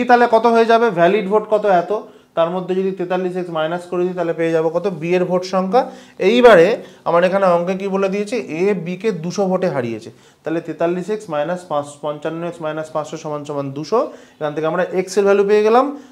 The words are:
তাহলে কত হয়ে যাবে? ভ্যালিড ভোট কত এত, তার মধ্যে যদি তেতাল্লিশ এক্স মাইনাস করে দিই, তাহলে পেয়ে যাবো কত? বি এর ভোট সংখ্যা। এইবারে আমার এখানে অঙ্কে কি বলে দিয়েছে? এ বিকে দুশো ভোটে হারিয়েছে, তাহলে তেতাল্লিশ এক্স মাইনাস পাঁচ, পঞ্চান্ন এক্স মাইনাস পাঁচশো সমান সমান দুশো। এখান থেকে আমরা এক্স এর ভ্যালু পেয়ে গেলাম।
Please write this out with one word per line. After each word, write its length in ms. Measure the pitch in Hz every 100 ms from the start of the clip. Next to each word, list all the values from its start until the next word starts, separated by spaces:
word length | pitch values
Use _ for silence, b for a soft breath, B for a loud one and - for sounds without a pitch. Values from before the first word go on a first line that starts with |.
| 247
তাহলে 160 | 240 240 226
কত 100 | 233 226
হয়ে 140 | 226
যাবে? 160 | 226 233 175
ভ্যালিড 260 | 170 208 190
ভোট 120 | 214 214
কত 120 | 214 208 180
এত, 100 | 170 208 - B B -
তার 120 | 165 185
মধ্যে 180 | 175 185
যদি 120 | 190 190
তেতাল্লিশ 360 | 175 185 185 180
এক্স 120 | 180 165
মাইনাস 260 | 156 175 175
করে 120 | 180 180
দিই, 100 | 180
তাহলে 140 | 165 160
পেয়ে 140 | 165 165
যাবো 120 | 165 170
কত? 100 | 175 165
বি 80 | 165 180
এর 60 | 180
ভোট 140 | 180 185
সংখ্যা। 280 | 190 190 233 - B B B 180
এইবারে 380 | 240 240 190 175 262 B B -
আমার 140 | 170 180
এখানে 180 | 190 196 170
অঙ্কে 200 | 175 190
কি 60 | 196 190
বলে 120 | 196
দিয়েছে? 220 | 196 208 247 151 151
এ 20 | 196 196 160
বিকে 240 | 180 226 180
দুশো 200 | 165 175 196
ভোটে 160 | 185 180 143
হারিয়েছে, 340 | 120 110 107 - b b
তাহলে 180 | 151 165 165
তেতাল্লিশ 400 | 156 170 180 180 214
এক্স 100 | -
মাইনাস 280 | 147 151 175 175
পাঁচ, 180 | 147 143 -
পঞ্চান্ন 380 | 151 147 160 165 170
এক্স 100 | 170 156
মাইনাস 220 | 156 156 160
পাঁচশো 220 | 151 160
সমান 180 | 156 147 147
সমান 180 | 147 139 139
দুশো। 220 | 156 226 311 B B B
এখান 120 | 151 151
থেকে 120 | 156
আমরা 120 | 175 180 180
এক্স 140 | 185 -
এর 40 | 202
ভ্যালু 160 | 202 202
পেয়ে 140 | 214 214
গেলাম। 180 | 233 285 285 B